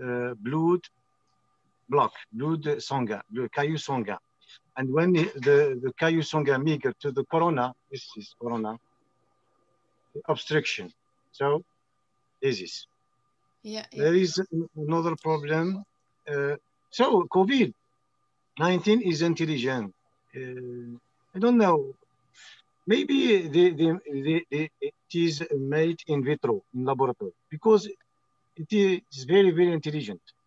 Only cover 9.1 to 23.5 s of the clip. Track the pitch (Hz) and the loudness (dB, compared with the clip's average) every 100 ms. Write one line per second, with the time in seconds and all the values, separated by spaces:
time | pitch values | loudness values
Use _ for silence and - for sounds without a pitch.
9.1 | _ _ _ _ _ _ _ _ _ _ | _ _ _ _ _ _ _ _ _ _
10.1 | 147 - 147 - 151 - - 90 _ _ | -12 -4 -4 0 -2 -2 -8 -10 _ _
11.1 | _ _ - 139 151 - _ _ _ _ | _ _ -4 0 0 -4 _ _ _ _
12.1 | _ _ _ 135 104 85 - - _ _ | _ _ _ -4 -4 -8 -14 -18 _ _
13.1 | _ _ _ _ _ 214 214 - 135 147 | _ _ _ _ _ -14 -12 -12 -2 2
14.1 | 180 180 175 190 160 165 156 151 165 165 | 4 2 -2 -4 -6 -8 -8 -4 -2 -2
15.1 | 160 160 156 143 156 175 190 202 _ _ | -4 -4 -4 -2 -2 -2 -4 -10 _ _
16.1 | _ - 143 143 147 _ _ _ - 262 | _ -8 -4 -4 -6 _ _ _ 0 2
17.1 | 196 - 185 196 269 165 - _ _ _ | 4 2 2 2 4 2 -2 _ _ _
18.1 | _ _ _ _ - 170 180 202 220 190 | _ _ _ _ -2 0 2 2 2 2
19.1 | 156 170 160 156 143 127 127 101 - _ | 0 0 0 -2 0 -2 -2 -6 -12 _
20.1 | _ _ 131 127 127 123 123 120 120 _ | _ _ -14 -12 -12 -12 -12 -14 -18 _
21.1 | _ _ 185 226 240 202 156 135 - _ | _ _ 0 4 6 6 4 0 -12 _
22.1 | _ _ _ - - _ _ - 226 - | _ _ _ -20 -20 _ _ 0 0 2
23.1 | 277 262 196 160 | 2 4 4 4